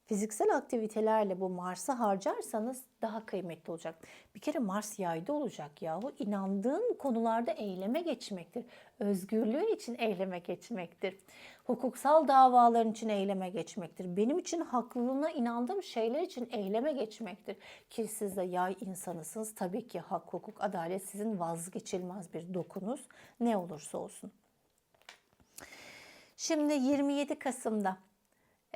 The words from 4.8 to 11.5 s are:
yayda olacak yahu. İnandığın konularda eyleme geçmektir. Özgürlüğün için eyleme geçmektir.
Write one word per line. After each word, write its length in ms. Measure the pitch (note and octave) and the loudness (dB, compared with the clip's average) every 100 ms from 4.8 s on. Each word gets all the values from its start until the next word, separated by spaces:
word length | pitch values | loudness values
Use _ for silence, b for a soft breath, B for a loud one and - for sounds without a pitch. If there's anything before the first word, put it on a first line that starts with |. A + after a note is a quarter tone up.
| G#3+ - | -4 -4
yayda 340 | F3+ E3 F3 | -2 -2 -2
olacak 500 | D4 C4 - D3+ - | -2 -2 -6 -12 -8
yahu. 300 | D#3+ E3 B3 - | -4 -4 -4 -6
İnandığın 800 | A3 G3+ F#3+ G3 G#3+ D#4 A#4+ G4 | -2 -2 0 0 2 0 0 0
konularda 520 | C#4+ A3+ A3+ A3+ A#3+ | 0 2 2 2 0
eyleme 500 | D#4+ G#3+ F#3 F#3+ C#4 | -2 -4 -4 -2 0
geçmektir. 640 | E4+ B3 - F#3+ E3+ A#3+ A#3+ B B - | 0 -4 -4 -10 -8 -10 -10 B B -4
Özgürlüğün 760 | G3+ G3 F#3+ A3 A3+ C4 A4 | 0 0 2 2 2 2 2
için 220 | G#4 - A#3+ | 0 -2 -2
eyleme 400 | A3+ F#3 F#3+ F3+ | 0 0 -2 -4
geçmektir. 800 | - F3 - A3 E3+ - F#3+ F#3+ - B B | -6 -8 -6 -6 -6 -4 -6 -6 -16 B B